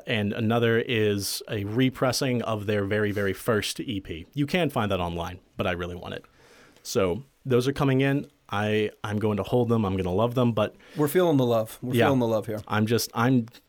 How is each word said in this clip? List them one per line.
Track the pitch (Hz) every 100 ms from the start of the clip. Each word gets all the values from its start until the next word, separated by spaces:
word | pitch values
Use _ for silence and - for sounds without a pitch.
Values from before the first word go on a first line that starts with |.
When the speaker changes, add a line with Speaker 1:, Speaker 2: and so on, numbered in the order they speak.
| -
Speaker 1:
and | 110 101
another | 107 110 117 117 117
is | 120 113 107 101 95 - -
a | 110 101
repressing | 113 131 - 131 117 135 123
of | 110 107 101
their | 104 98
very, | 104 104
very | 104 98
first | 92 - 107 - -
E | - 98
P. | - 82 - 143
You | 139
can | 185 151
find | 131 107
that | 95
online, | 87 85 85 90 _ -
but | 95
I |
really | 87 87 87
want | 92 98
it. | - _ - - - -
So | - 120 95 87 - _ 135
those | 120 123
are |
coming | 139 139 131
in. | 139 139 - _ -
I, | 101 107 107 107 -
I'm | 107 104
going | 107 101
to |
hold | 95 123 117
them. | 117 98
I'm | 95
gonna | 90
love | 92 120 120
them, | 120
but | 107 104 - - -
Speaker 2:
We're | 147
feeling | 180 175 143
the | 123
love. | 113 107 -
We're | 123 120
Speaker 1:
Yeah. | 110
Speaker 2:
feeling | 135
the | 117
love | 110 101
here. | 104 -
Speaker 1:
I'm | 104 110
just, | 117 - 113
I'm | 120 127 113 -